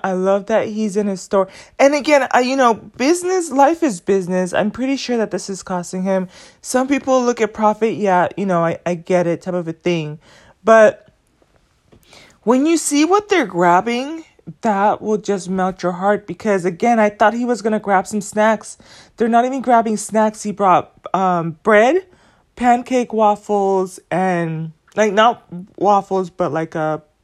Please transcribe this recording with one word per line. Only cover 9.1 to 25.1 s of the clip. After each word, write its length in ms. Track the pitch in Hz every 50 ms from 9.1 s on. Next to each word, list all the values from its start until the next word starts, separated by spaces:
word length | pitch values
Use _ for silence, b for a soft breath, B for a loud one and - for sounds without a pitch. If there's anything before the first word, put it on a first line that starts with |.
| 185 180 170
it 160 | 170 170 170
type 140 | - 185 175
of 120 | 180 165 165
a 60 | 160
thing. 460 | _ - 175 175 165 151 151 156 - b b b b b b b b -
But 460 | 220 226 226 214 208 - - _ _ _ _ _ _ _ _ _ _ _ _ _ _ _ _ _ _ _ _ b b b b b b b b -
when 240 | 208 254 262 285 320
you 100 | 339 311
see 260 | - - 294 285 311
what 260 | 330 381 415 415 -
they're 180 | 403 339 247 180
grabbing, 800 | 185 170 180 175 175 185 208 233 240 247 262 294 330 330 311 _ _ _ _ 170 156 _
that 420 | - 226 202 196 202 214 175 -
will 180 | - 214 214 208
just 300 | 214 202 202 185 175 180
melt 340 | 190 190 185 190 185 - 175
your 100 | 180 180
heart 340 | 175 190 202 208 202 - -
because, 380 | - - - 214 202 190 165
again, 340 | 185 170 - 233 233 240 220
I 100 | 214 208
thought 240 | 208 - 226 208 226
he 120 | 233 247
was 160 | 240 247 202
gonna 180 | 202 226 214 208
grab 260 | - 196 196 185 190
some 140 | - 214 208
snacks. 580 | 190 - - 214 214 220 214 208 - - - _ B B B B B B B
They're 140 | - 233 226
not 160 | 233 233 247
even 160 | 254 269 269
grabbing 340 | 220 254 240 226 220 220 214
snacks. 480 | 202 - - 202 220 214 214 214 - -
He 80 | 208
brought, 400 | 202 202 202 185 175 151 - - _ _ _ - -
um, 360 | 185 190 185 180 170 160 165 156 _ -
bread, 420 | 214 214 208 226 262 330 381 - _ b b b b b b b b _ -
pancake 560 | 240 247 240 247 247 - 262 247 240 247 220
waffles, 880 | 220 214 208 208 208 - - 208 202 196 196 196 190 185 185 - - _ -
and, 640 | 156 180 190 190 180 170 170 160 160 156 160 160 - _ _ _ - 202
like, 160 | 220 208